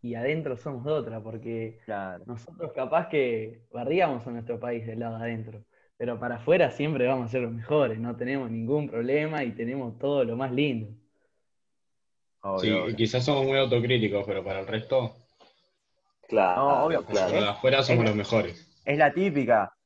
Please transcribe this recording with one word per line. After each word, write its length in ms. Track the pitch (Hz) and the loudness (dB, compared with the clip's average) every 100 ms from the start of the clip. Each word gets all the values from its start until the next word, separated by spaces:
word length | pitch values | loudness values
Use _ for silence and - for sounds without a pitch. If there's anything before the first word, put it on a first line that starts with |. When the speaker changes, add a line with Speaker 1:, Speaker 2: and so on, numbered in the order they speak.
Speaker 1:
y 140 | 120 117 | -8 -4
adentro 400 | 123 160 147 120 | -2 -2 -4 -6
somos 300 | 156 131 135 | -8 -8 -4
de 60 | |
otra, 300 | 156 117 113 | -4 -4 -10
porque 580 | 107 113 117 113 113 113 | -10 -10 -8 -6 -8 -10
Speaker 2:
Claro. 400 | - 101 95 90 92 | -8 -8 -8 -10 -12
Speaker 1:
nosotros 460 | 117 - 165 160 | -12 -14 -12 -8
capaz 360 | - 127 160 170 | -6 0 0 2
que 560 | 156 127 113 110 117 _ | 0 2 0 -4 -12 _
barriamos 520 | 120 120 170 170 127 117 | -8 -2 2 2 0 -6
a 60 | |
nuestro 260 | 117 117 120 | -10 -6 -6
país 300 | 120 117 113 | -4 -6 -6
del 120 | 113 | -6
lado 180 | 117 113 | -6 -6
de 60 | 117 | -6
adentro, 400 | 113 110 107 - _ _ _ | -6 -8 -14 -20 _ _ _
pero 200 | 120 117 | -6 -4
para 180 | 120 120 | -6 -4
afuera 360 | 120 175 147 | 2 4 4
siempre 340 | - 147 143 123 | 2 -2 2 2
vamos 200 | 131 117 | 2 -2
a 40 | |
ser 120 | 127 | -4
los 100 | 120 | -4
mejores, 480 | 117 113 120 110 110 | -6 0 2 2 0
no 160 | 120 117 | -6 -4
tenemos 340 | 123 139 123 | -4 -4 -4
ningún 380 | 113 113 147 143 | -4 0 -2 -2
problema 540 | 113 120 143 156 151 | -4 0 0 0 -2
y 80 | 127 | -4
tenemos 460 | 107 117 135 120 113 | -4 -4 -4 -6 -4
todo 240 | 139 143 | -2 0
lo 140 | 120 117 | 0 -2
más 160 | 135 | -2
lindo. 420 | 127 147 120 104 107 _ _ _ _ _ _ _ _ _ _ _ _ _ _ | 0 0 0 -6 -14 _ _ _ _ _ _ _ _ _ _ _ _ _ _
Speaker 2:
Obvio, 180 | 98 95 | -4 0
Speaker 3:
Sí, 100 | 107 | 2
Speaker 2:
obvio. 240 | 104 90 110 | 0 0 0
Speaker 3:
quizás 300 | 110 127 123 | 0 2 2
somos 200 | 143 135 | 2 2
muy 120 | 135 | 2
autocríticos, 680 | 131 120 120 127 107 101 98 | 4 2 4 2 2 0 -2
pero 160 | 95 | -4
para 180 | 95 95 | -4 -6
el 60 | 98 | -4
resto, 460 | 110 110 131 113 - _ _ - _ _ _ _ _ _ _ - | -6 0 0 0 -8 _ _ -20 _ _ _ _ _ _ _ -2
Speaker 4:
Claro, 320 | 110 92 90 | 2 4 4
Speaker 2:
No, 240 | 139 135 151 | 4 4 2
obvio. 160 | 160 | 0
Speaker 3:
pero 100 | - | 0
Speaker 4:
claro. 300 | 104 92 90 | 0 2 2
Speaker 3:
de 60 | 104 | 0
afuera 340 | 101 131 135 | 2 4 4
somos 200 | 127 120 | 4 4
Speaker 2:
Es 60 | 110 | 4
Speaker 3:
los 60 | 104 | 2
mejores. 680 | 101 113 92 85 - _ - | 2 2 0 -6 -20 _ -2
Speaker 2:
es 120 | 143 | 4
la 140 | 147 | 4
típica. 640 | 147 196 143 120 113 95 _ | 4 0 2 4 4 4 _